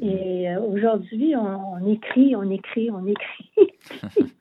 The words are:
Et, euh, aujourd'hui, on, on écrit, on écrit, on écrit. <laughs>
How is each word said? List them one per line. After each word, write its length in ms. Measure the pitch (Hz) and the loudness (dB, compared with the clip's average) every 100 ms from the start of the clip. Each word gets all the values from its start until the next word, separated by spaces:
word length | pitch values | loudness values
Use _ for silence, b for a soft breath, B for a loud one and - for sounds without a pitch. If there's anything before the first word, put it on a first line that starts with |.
Et, 480 | 214 190 185 180 180 | -4 -4 -4 -4 -4
euh, 80 | 180 | -4
aujourd'hui, 720 | 220 196 226 220 180 220 302 277 | -2 0 0 0 -2 -2 0 0
on, 380 | 208 196 196 | -2 -6 -8
on 180 | 180 190 | -4 -2
écrit, 440 | 214 - 254 269 226 | -2 0 4 4 4
on 140 | 196 | -2
écrit, 400 | 190 - 233 226 | -4 -6 -4 -4
on 160 | 202 185 | -4 -2
écrit. 460 | 208 - - - - | -4 -4 -14 -4 4
<laughs> 760 | 403 - - - - - - - | 4 4 -18 -14 -2 0 0 -2